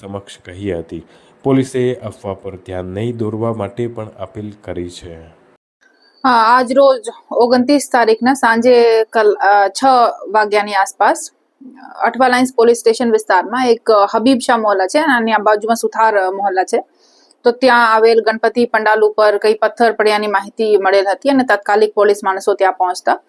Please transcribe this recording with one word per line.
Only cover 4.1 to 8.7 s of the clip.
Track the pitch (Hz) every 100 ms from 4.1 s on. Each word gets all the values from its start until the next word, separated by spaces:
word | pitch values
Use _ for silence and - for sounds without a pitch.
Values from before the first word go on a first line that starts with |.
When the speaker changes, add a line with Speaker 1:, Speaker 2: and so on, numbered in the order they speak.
| - 95 110 104 101
Speaker 1:
કરી | - 87 87
છે. | 87 90 82 80 80 _ _ _ _ _ _ _ _
Speaker 2:
હા, | 269 240 220 247
આજ | 247
રોજ | 262 277 262 214 - -
ઓગણત્રીસ | - 233 254 247 294 -
તારીખના | 254 220 220 240
સાંજે | 269 233 226 240